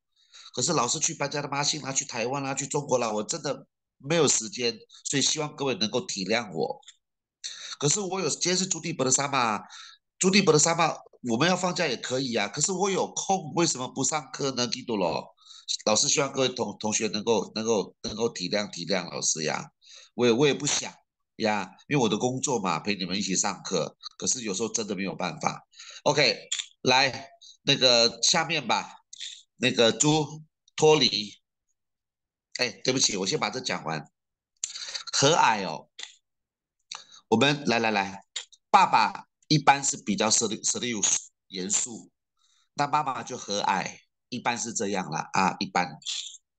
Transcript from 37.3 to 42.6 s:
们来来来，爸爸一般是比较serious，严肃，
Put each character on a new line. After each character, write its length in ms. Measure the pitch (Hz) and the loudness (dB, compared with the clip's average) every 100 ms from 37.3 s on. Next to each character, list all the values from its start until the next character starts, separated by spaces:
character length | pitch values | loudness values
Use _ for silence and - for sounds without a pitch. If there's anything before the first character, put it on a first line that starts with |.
| 113 | 4
们 300 | 139 147 139 | 4 2 0
来 140 | 117 | 2
来 120 | 113 | 2
来， 320 | 104 95 95 - - - - _ | 0 -2 -6 -14 -14 -14 -20 _
爸 160 | 202 185 | 4 6
爸 420 | 127 104 - - _ - | 4 2 -2 -14 _ 0
一 80 | 156 | 4
般 260 | 139 139 | 6 4
是 140 | 139 127 | 2 -2
比 180 | - 95 | -2 0
较 140 | 107 | 2
serious， 880 | 107 113 92 - 110 123 110 95 - - _ _ | 2 0 -2 -4 -2 -2 0 0 0 -4 _ _
严 220 | 92 92 | -8 -4
肃， 400 | 104 - 104 - _ _ _ _ _ | -2 -4 -8 -16 _ _ _ _ _